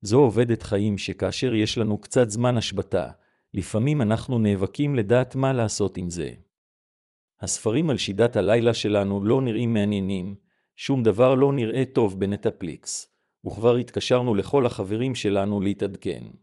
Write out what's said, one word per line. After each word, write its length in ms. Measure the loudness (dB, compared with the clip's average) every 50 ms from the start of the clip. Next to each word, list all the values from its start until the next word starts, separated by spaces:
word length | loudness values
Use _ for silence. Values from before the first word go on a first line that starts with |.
זו 180 | -2 2 4 6
עובדת 440 | 6 6 4 2 2 2 0 -4 -2
חיים 360 | -2 -2 0 0 0 -2 -2
שכאשר 560 | -4 -8 -6 -4 -4 -4 -4 -2 -2 0 2
יש 240 | 2 0 0 0 -2
לנו 200 | -2 -2 -2 -4
קצת 320 | -6 -2 2 2 2 2
זמן 260 | 0 -2 0 0 0
השבתה, 540 | 0 -2 -2 -4 -6 -6 -2 -2 -4 -4 -4 -10 _ _ _ _ _ _ _ -8
לפעמים 480 | -8 -8 -4 -2 -2 0 0 0 0 2
אנחנו 360 | 0 0 -2 -2 -2 -2 0
נאבקים 560 | 2 2 2 2 -2 -4 -2 -2 -2 -2 0
לדעת 400 | -2 0 2 2 2 2 0 -2
מה 180 | -2 -2 0 0
לעשות 440 | 0 -2 -2 -2 -2 -2 -2 -2
עם 140 | -6 -8 -8
זה. 240 | -6 -6 -8 -8 -10 -14 -20 _ _ _ _ _ _ _ _ _ _ _ _ _ _ _ _ _ _ _
הספרים 500 | -8 -8 -8 -4 -2 0 0 0 2 0
על 80 | 0 -2
שידת 380 | -2 -6 0 2 2 2 2
הלילה 380 | 2 2 4 2 4 4 2 0
שלנו 500 | 2 0 0 2 2 2 0 -2 0 2
לא 180 | 2 2 2 2
נראים 320 | 0 -2 -2 -2 0 0
מעניינים, 600 | 0 2 0 0 0 -2 -2 -4 -4 -6 -8 -12 -14 _ _ _ _ _ _ _
שום 260 | _ -4 -2 0 2 4
דבר 320 | 2 4 6 4 4 6
לא 180 | 6 4 4 4
נראה 320 | 2 -2 -2 0 -2 -2
טוב 360 | 0 2 2 2 2 0 -2
בנטפליקס, 960 | -2 -2 -2 -2 -2 -4 -4 -4 -10 -10 -10 -10 _ -12 -12 -12 -12 _ _ _ _ _ _ _ _
וכבר 300 | -10 -10 0 2 2 2
התקשרנו 580 | 2 0 -4 -6 -6 -2 0 0 2 2 2 0
לכל 320 | 0 0 0 0 2 2
החברים 480 | 2 -2 -4 -6 -4 -4 -4 -2 -4 -4
שלנו 460 | -2 -2 0 0 0 0 0 -2 -2
להתעדכן. 640 | 0 -2 -2 -2 -4 -6 -6 -6 -6 -6 -6 -6 -10 -16 -18 -20